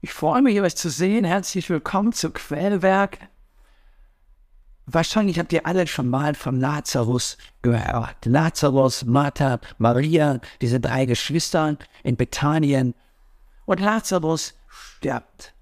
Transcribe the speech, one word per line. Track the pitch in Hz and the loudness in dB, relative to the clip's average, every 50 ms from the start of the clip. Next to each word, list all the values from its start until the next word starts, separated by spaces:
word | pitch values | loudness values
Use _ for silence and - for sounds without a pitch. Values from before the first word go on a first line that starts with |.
Ich | - 160 - | -12 -12 -8
freue | - - 151 180 247 277 | -4 -2 0 2 4 4
mich, | 262 208 202 | 4 4 4
euch | 196 175 - | 2 0 0
zu | - - 175 | -2 -6 -6
sehen. | 135 131 175 190 208 226 208 | -2 0 0 2 2 2 2
Herzlich | 170 175 202 190 - - 190 165 - | 0 0 -2 -2 -4 -6 -6 -4 -2
willkommen | 180 151 - - - 196 208 233 226 | -4 -4 -4 -2 -2 0 0 0 -2
zu | - - 160 | -2 -4 -6
Quellwerk. | - - - - - 143 170 202 208 190 165 190 190 196 196 190 - - - - _ _ - _ _ _ - _ _ _ _ - _ _ - _ _ _ _ _ - _ _ _ _ - _ - - _ - | -6 -8 -10 -8 -6 -2 0 0 0 2 2 4 4 4 2 -2 -4 -14 -20 -20 _ _ -20 _ _ _ -20 _ _ _ _ -20 _ _ -20 _ _ _ _ _ -20 _ _ _ _ -20 _ -20 -20 _ -20
Wahrscheinlich | - - 170 165 - - 220 214 202 170 165 | -2 0 0 0 2 0 0 0 2 0 -2
habt | 170 - 170 | -2 0 -2
ihr | 165 - | 0 0
alle | 165 175 185 180 156 | 2 0 0 0 0
schon | - - 135 123 | -2 -2 -2 0
mal | 123 135 143 147 147 | 0 0 0 -2 -4
von | - - 127 131 127 | -4 -4 -4 -2 0
Lazarus | 131 131 147 147 - - - 135 117 110 123 123 - - - - - - _ _ - | 0 0 -2 -4 -6 -4 -2 0 0 0 0 0 -2 -4 -8 -12 -20 -20 _ _ 0
gehört. | 123 117 113 - - - 120 113 117 - - - | 2 2 2 0 -2 -2 -4 -4 -6 -10 -6 -2
Lazarus, | 113 120 143 160 165 - - - 143 131 135 135 131 120 - - | 2 2 4 2 2 0 2 2 2 4 4 4 2 2 -2 -2
Martha, | 120 120 143 143 143 - - 151 135 123 120 - - - _ | 2 2 2 2 2 0 0 0 0 0 -2 -6 -12 -6 _
Maria, | 110 117 120 123 139 156 160 165 151 147 135 120 - - - - | 2 4 4 4 2 2 4 4 4 4 2 -2 -6 -12 -10 -4
diese | - 117 120 131 | -2 0 0 0
drei | 117 131 120 131 135 | 0 0 0 0 0
Geschwister | 131 120 - - - 135 165 - - - 170 156 151 151 - - - _ - - | 0 0 -2 -2 -2 -2 -2 -2 0 0 0 0 0 -2 -4 -8 -20 _ -8 -4
in | - 120 | -4 0
Bethanien. | - 123 - - - 139 147 151 160 156 143 139 135 127 123 117 _ _ _ _ _ - - - _ - - _ - - | 0 -2 -4 -2 -2 0 2 2 2 2 2 2 2 2 0 -2 _ _ _ _ _ -20 -20 -20 _ -20 -20 _ -18 -4
Und | - 185 180 | -2 -2 0
Lazarus | 196 208 214 220 - - 190 180 156 156 160 156 - - - - _ - | 2 0 0 0 -2 -2 -2 0 0 0 -2 -2 -4 -8 -12 -18 _ -20
stirbt. | - - - - - - - 147 131 120 - _ _ - - - _ - | -20 -20 -20 -20 -20 -8 -6 -6 -6 -6 -8 _ _ -20 -20 -20 _ -20